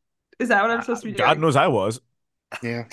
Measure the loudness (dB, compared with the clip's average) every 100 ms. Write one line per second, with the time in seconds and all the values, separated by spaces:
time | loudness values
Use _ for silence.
0 | _ _ _ -6 0 2 2 -2 -4 -6
1 | -6 0 2 2 2 4 4 2 -2 -6
2 | _ _ _ _ -20 -12 -8 -8 -10